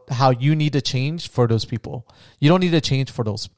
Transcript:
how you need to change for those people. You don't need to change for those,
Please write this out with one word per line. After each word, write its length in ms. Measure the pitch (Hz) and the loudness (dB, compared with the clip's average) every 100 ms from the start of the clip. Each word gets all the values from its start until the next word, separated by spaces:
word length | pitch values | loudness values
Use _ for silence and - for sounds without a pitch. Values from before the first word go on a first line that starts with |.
| - | -6
how 220 | 120 139 | 0 2
you 260 | 123 139 156 | 2 0 2
need 160 | 151 | 0
to 80 | 139 | 0
change 480 | - 127 135 170 - | -2 -4 -4 -6 -6
for 180 | - 117 | 0 2
those 200 | 113 - | 0 -2
people. 420 | 113 - 127 - _ - _ | -8 -8 -12 -14 _ -20 _
You 100 | 143 | 4
don't 120 | 185 | 4
need 100 | 180 | 4
to 100 | 165 | 0
change 300 | - 135 131 | 0 -2 -2
for 120 | - | -4
those, 280 | 110 104 - | -6 -6 -10